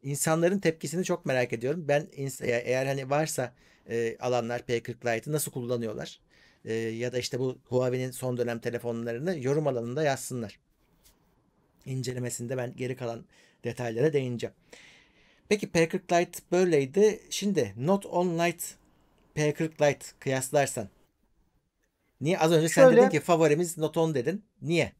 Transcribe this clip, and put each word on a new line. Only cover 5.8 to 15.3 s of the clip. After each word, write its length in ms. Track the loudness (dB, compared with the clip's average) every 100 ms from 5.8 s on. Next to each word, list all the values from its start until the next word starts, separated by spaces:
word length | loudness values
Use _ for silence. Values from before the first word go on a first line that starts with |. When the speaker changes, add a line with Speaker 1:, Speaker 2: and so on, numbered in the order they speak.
| -4 -8 -12 -14 _ _ _ _
Speaker 1:
E, 100 | -6
ya 380 | -4 -2 -4 -4
da 60 | -4
işte 200 | -4 -4
bu 200 | -4 -6
Huawei'nin 460 | _ 0 2 0 -4
son 260 | -6 -4 -2
dönem 220 | -2 -2
telefonlarını 800 | -6 -6 -6 -6 -4 -4 -4 -4
yorum 280 | 0 0 0
alanında 360 | -2 -4 -2
yazsınlar. 560 | -2 -2 -4 -8 -8 -12 _ _ _ _ _ _ _ _ _ _ _ _
İncelemesinde 720 | -8 -6 -4 -4 -6 -6 -6 -6
ben 200 | -6 -6
geri 200 | -8 -6
kalan 280 | -6 -8 -12 _ _ _
detaylara 480 | -10 -6 -4 0 2
değineceğim. 420 | 2 -2 -6 -8 _ _ -20 -20 -20 _ _ _